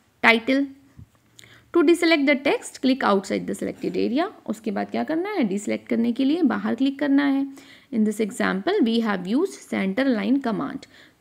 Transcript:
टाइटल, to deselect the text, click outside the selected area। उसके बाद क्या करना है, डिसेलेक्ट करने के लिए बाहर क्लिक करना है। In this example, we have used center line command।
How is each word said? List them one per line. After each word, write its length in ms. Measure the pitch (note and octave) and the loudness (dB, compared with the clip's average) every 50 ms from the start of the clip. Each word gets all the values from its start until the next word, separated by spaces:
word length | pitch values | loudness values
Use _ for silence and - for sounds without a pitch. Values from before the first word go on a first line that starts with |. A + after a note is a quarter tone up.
| _ _ _ _ | _ _ _ _
टाइटल, 460 | - A3+ A3+ A3+ A3+ - C4 C#4 C#4 C#4 - - _ _ _ - - - _ _ _ _ _ - - - - - _ _ - E4+ | 2 4 4 4 2 0 0 0 0 -2 -6 -14 _ _ _ -20 -20 -20 _ _ _ _ _ -20 -20 -20 -20 -20 _ _ 0 2
to 60 | E4+ | 4
deselect 460 | C#4+ F4 E4 - E4 E4 D#4 C#4 C#4 | 4 4 4 4 2 2 4 4 2
the 60 | D4 C#4+ C#4+ C#4+ | 2 2 2 0
text, 300 | - - - - - - | 0 -2 -4 -10 -10 -2
click 220 | - B3+ C4 C4 - | 0 0 0 2 2
outside 460 | G#3 G3+ G3 G3 - G#3+ G3 F3 F#3 | 2 2 2 0 -2 -4 -4 -4 -6
the 100 | G3 - | -6 -6
selected 320 | - G2 G#3 - - F#3+ | -6 -6 -6 -6 -6 -4
area। 400 | F3+ F#3 F#2+ G#3 A3+ C#4 E4+ G#4 - - - - | -2 -2 -2 0 0 -2 -2 -4 -6 -10 -8 -8
उसके 240 | G#3+ - - A3+ | -8 -6 -6 -6
बाद 200 | G3+ G3+ G3+ G3+ | -4 -4 -6 -4
क्या 120 | - A3 A#3+ | -4 -6 -4
करना 260 | A#3+ D4+ D#4+ F4+ G4+ | -2 -2 -4 -4 -2
है, 140 | G#4+ F#4+ C4 | -2 -2 -2
डिसेलेक्ट 440 | G3 F#3 G3+ G3+ - - - - - | -2 -2 -4 -4 -4 -6 -6 -4 -4
करने 240 | B3 A3+ A#3 - | -2 0 0 0
के 140 | A3+ A#3 C4+ | 0 0 0
लिए 160 | C4 D4+ F4 | 0 2 2
बाहर 340 | F4+ B3 A3 G3+ G3 A3 A#3 | 2 2 2 0 -2 -2 -2
क्लिक 240 | A#3+ C4+ C#4 C4+ C#4 | 0 0 -2 0 -2
करना 260 | D4 C#4+ C#4 C#4 C#4+ | 0 2 2 4 4
है। 220 | C#4 C4+ C4+ C#4 C#4 C4+ - - - - - _ _ - | 2 2 0 -2 -4 -6 -12 -20 -20 -20 -20 _ _ 0
In 140 | A#3 G#3+ G#3 | 0 2 2
this 140 | G#3+ G#3+ A3+ G3 | 2 0 -2 -4
example, 520 | - - G#3+ F#3+ F#3 F#3+ G3+ D#4+ G4 G#4+ | -2 -2 0 0 0 0 0 0 2 2
we 200 | D4+ A3+ A3+ A#3 A3+ | 2 2 2 2 0
have 240 | A3+ G#3 F#3 F3 F3+ | 0 -2 -2 -2 -2
used 460 | A3 C4+ F4 G4 - - - - - | 0 0 0 0 -4 -10 -10 -6 -4
center 320 | G#3+ G3 F#3+ F#3+ B3+ C4+ | -2 -2 0 0 0 0
line 380 | C#4 B3 G#3+ G3 G#3 B3+ C#4 C4+ | 0 0 0 0 0 0 0 0
command। 420 | A#3+ G#3+ F3 D3 - - - - - - - - - _ _ | -2 -2 -2 -4 -6 -8 -10 -12 -16 -20 -20 -20 -20 _ _